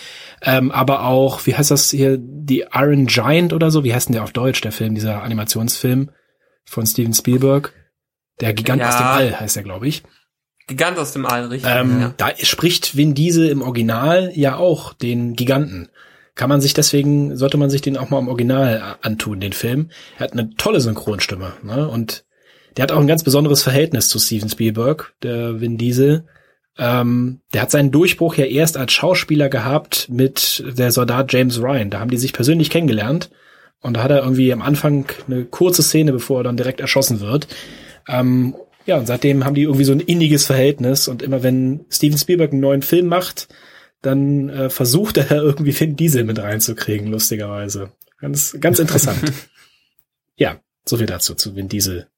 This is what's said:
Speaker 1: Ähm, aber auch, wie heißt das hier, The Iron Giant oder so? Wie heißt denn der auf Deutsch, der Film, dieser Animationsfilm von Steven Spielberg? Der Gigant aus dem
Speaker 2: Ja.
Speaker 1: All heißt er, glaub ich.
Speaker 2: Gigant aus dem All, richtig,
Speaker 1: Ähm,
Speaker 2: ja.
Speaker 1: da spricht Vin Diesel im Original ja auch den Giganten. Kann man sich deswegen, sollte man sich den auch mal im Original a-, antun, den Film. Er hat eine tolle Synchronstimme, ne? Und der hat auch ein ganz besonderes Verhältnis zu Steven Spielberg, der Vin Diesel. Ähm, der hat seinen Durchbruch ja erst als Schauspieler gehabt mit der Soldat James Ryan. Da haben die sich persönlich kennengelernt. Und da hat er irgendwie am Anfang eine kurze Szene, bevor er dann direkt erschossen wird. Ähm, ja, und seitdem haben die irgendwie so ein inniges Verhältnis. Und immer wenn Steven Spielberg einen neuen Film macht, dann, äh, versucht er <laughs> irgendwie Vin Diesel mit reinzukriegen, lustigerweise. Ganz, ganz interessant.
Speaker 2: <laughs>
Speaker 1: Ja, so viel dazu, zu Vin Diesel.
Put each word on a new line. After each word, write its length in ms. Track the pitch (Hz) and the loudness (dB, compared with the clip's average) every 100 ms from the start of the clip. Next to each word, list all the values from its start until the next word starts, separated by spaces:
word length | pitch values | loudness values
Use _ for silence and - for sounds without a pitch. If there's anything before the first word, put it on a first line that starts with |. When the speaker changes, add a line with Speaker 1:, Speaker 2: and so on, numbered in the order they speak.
| - - - - | -20 -20 -20 -6
Speaker 1:
Ähm, 280 | 117 131 131 | 0 2 2
aber 340 | 131 127 139 123 | 2 2 2 2
auch, 400 | 131 135 - - | 4 2 0 -2
wie 80 | 131 | 0
heißt 160 | 143 | 2
das 180 | 139 - | 2 2
hier, 300 | 139 135 131 123 147 147 | 2 2 0 -4 -8 -2
The 180 | 131 - | -2 -2
Iron 360 | - 143 143 127 | 0 4 4 4
Giant 440 | - 117 165 175 | 2 2 2 2
oder 180 | 160 160 | 2 2
so? 120 | 156 | 2
Wie 120 | 131 123 | 2 0
heißt 140 | - | 0
denn 40 | |
der 100 | 113 | -2
auf 80 | 104 | -4
Deutsch, 280 | 113 131 127 | -2 -2 -2
der 100 | 110 | -4
Film, 220 | - 113 | -4 -4
dieser 300 | 107 110 104 | -2 -4 -4
Animationsfilm 880 | 123 110 107 120 113 - 127 127 139 _ _ _ _ _ - | -4 -4 -4 -2 -2 -2 0 0 -2 _ _ _ _ _ -12
von 200 | - 110 | -4 -2
Steven 280 | - 117 113 | 0 0 0
Spielberg? 580 | - 127 135 139 143 - _ _ _ _ _ - | 2 2 4 2 0 -12 _ _ _ _ _ -6
Der 120 | 113 | -4
Gigant 300 | 107 117 131 | -2 0 0
aus 120 | 120 123 | 2 2
dem 80 | 123 | 2
Speaker 2:
Ja. 80 | |
Speaker 1:
All 260 | 135 123 - | 2 0 -2
heißt 180 | 107 - | -6 -6
er, 60 | |
glaub 200 | 98 92 | -8 -6
ich. 200 | 131 151 - _ _ _ _ _ - | -6 -6 -10 _ _ _ _ _ -10
Speaker 2:
Gigant 300 | 131 170 175 | -2 -2 -2
aus 120 | 139 | -6
dem 120 | 143 123 | -4 -4
All, 220 | 123 120 | -4 -4
richtig, 220 | 131 127 | -4 -2
Speaker 1:
Ähm, 260 | 123 123 123 | 0 2 2
Speaker 2:
ja. 120 | 120 - | 0 -2
Speaker 1:
da 140 | - - | -4 -2
spricht 540 | - - 165 175 - 139 | -2 0 0 0 -2 2
Vin 200 | 151 139 | 2 2
Diesel 340 | 170 165 160 | 2 2 2
im 120 | 139 | 0
Original 720 | 123 120 113 113 147 180 185 160 | -2 -2 0 0 2 2 0 0
ja 200 | 135 135 | 0 2
auch 380 | 180 156 - | 2 0 -4
den 420 | - 120 120 120 117 | -8 -4 -2 -4 -2
Giganten. 540 | 127 135 147 92 87 _ - _ _ - | 0 0 -2 -8 -14 _ -20 _ _ -4
Kann 140 | 123 | 0
man 120 | 143 | 2
sich 120 | 139 | 2
deswegen, 600 | - 147 143 143 143 143 135 | 2 2 2 2 2 0 0
sollte 200 | 135 147 | 0 2
man 120 | 139 | 2
sich 120 | 139 | 0
den 160 | 143 135 | -2 -4
auch 120 | 127 | -2
mal 100 | 135 | -2
im 80 | 123 | -2
Original 520 | 120 120 131 131 110 | -2 0 2 2 0
a-, 160 | 98 - | -6 -8
antun, 380 | 110 107 110 98 | -6 -6 -6 -6
den 140 | 98 | -6
Film. 360 | - 117 131 160 - - - | -4 -4 -2 -4 -10 -18 -8
Er 40 | 127 | -6
hat 80 | |
eine 220 | 120 110 - | -4 -4 -2
tolle 240 | 214 202 | 0 2
Synchronstimme, 720 | 117 107 - 101 - 92 92 - | 0 -2 -6 -4 -4 -6 -12 -14
ne? 240 | 104 127 151 | -8 -4 -4
Und 380 | 117 110 - _ _ _ _ _ - | -4 -6 -10 _ _ _ _ _ -4
der 80 | |
hat 80 | - | 0
auch 80 | 156 | 4
ein 80 | 147 | 4
ganz 160 | 160 | 4
besonderes 380 | 143 143 151 143 | 2 2 4 2
Verhältnis 480 | - 139 165 131 - | 2 2 2 0 0
zu 80 | 113 | 0
Steven 320 | - 110 107 | -2 -2 -4
Spielberg, 640 | - 110 110 123 156 - _ | -2 -2 0 -2 -2 -8 _
der 400 | 123 117 117 113 | -6 -4 -6 -4
Vin 160 | 117 113 | -4 -2
Diesel. 480 | 120 123 139 156 160 _ _ _ _ - | 0 4 4 4 -2 _ _ _ _ -4
Ähm, 600 | 120 123 120 123 123 131 _ | 0 2 2 0 -2 -6 _
der 80 | 104 | -4
hat 80 | 127 | 0
seinen 220 | 147 143 | 2 4
Durchbruch 420 | 135 175 - 165 | 4 2 2 0
ja 120 | - 135 | 0 0
erst 320 | 135 160 135 | 2 0 0
als 140 | 123 | -2
Schauspieler 560 | - 165 180 - 151 139 | 0 2 0 0 0 2
gehabt 580 | 127 117 151 - - - | 0 0 -2 -2 -6 -2
mit 540 | 123 135 - - - 135 123 | 0 0 0 -4 -4 -6 -2
der 160 | 123 | 0
Soldat 400 | 120 117 123 131 | 2 0 0 0
James 300 | 127 127 117 | 2 2 0
Ryan. 300 | 123 139 104 | -2 -2 -2
Da 80 | 98 | -6
haben 100 | 120 | -4
die 80 | 123 | -2
sich 160 | 135 | -2
persönlich 380 | - 127 165 151 | 0 2 2 2
kennengelernt. 580 | 170 160 107 107 165 - _ _ _ _ _ | 2 2 0 0 -4 -6 _ _ _ _ _
Und 120 | 127 117 | -4 0
da 60 | |
hat 60 | 127 | 2
er 140 | 143 | 2
irgendwie 280 | 127 131 127 | 2 2 2
am 120 | 120 | 2
Anfang 420 | 135 147 151 143 135 - - | 0 0 2 0 -2 -10 -6
eine 160 | 127 123 | -6 -4
kurze 380 | - 180 180 | 0 2 2
Szene, 300 | - 156 156 | 2 4 4
bevor 260 | 127 - 131 | 2 0 -2
er 40 | 123 | 0
dann 120 | 120 | -2
direkt 220 | 127 131 | -4 -4
erschossen 400 | 127 135 135 107 | -4 0 0 -2
wird. 280 | 101 143 - - - - - - - | -2 -4 -4 -14 -20 -20 -20 -20 -6
Ähm, 480 | 127 127 127 127 - - _ - | 0 2 2 0 -6 -16 _ -2
ja, 100 | 160 | 0
und 80 | 113 | 0
seitdem 400 | 120 143 139 131 | 0 2 2 2
haben 80 | |
die 80 | 143 | 2
irgendwie 220 | 151 139 135 | 2 4 4
so 60 | |
ein 60 | 139 | 2
inniges 460 | 170 170 156 147 - | 2 2 4 4 4
Verhältnis. 600 | 135 135 143 123 139 - | 4 4 2 0 0 -2
Und 140 | 120 | -4
immer 220 | 131 131 | -4 0
wenn 420 | 127 127 131 147 - | 2 2 0 -2 -6
Steven 260 | - 151 147 | 0 2 2
Spielberg 340 | - 175 156 | 2 2 2
einen 60 | 135 | 2
neuen 200 | 139 139 | 2 2
Film 240 | 135 175 175 | 2 2 2
macht, 440 | 175 180 - - - - - _ _ | 0 -2 -8 -16 -20 -20 -20 _ _
dann, 480 | 135 135 139 143 139 | 0 2 2 0 -2
äh, 200 | 139 135 | -4 -4
versucht 440 | - 123 151 214 - | -2 0 0 2 2
er 140 | 135 | 2
<laughs> 120 | 147 | 2
irgendwie 360 | 151 147 143 139 | 2 2 0 0
Vin 160 | 156 139 | -2 0
Diesel 280 | 165 131 110 | 2 2 0
mit 140 | 110 | -4
reinzukriegen, 680 | 101 107 113 113 - 104 104 | -4 -2 -4 -4 -4 -4 -4
lustigerweise. 840 | 110 - 107 101 101 101 101 98 _ _ _ | -2 -2 -4 -6 -8 -8 -10 -12 _ _ _
Ganz, 380 | 143 143 - 143 | -6 -4 -4 -2
ganz 200 | 160 170 | 0 2
interessant. 520 | 160 - 127 101 147 - | 2 2 0 0 -4 -6
Speaker 2:
<laughs> 1000 | - _ _ _ _ _ _ _ _ - | -12 _ _ _ _ _ _ _ _ -2
Speaker 1:
Ja, 200 | 143 - _ _ - | -2 -4 _ _ -4
so 120 | 117 | -2
viel 80 | 104 | -2
dazu, 300 | 87 - 85 | -4 -6 -4
zu 200 | 107 98 | -6 -8
Vin 120 | 95 | -6
Diesel. 380 | 104 95 87 - | -4 -4 -6 -12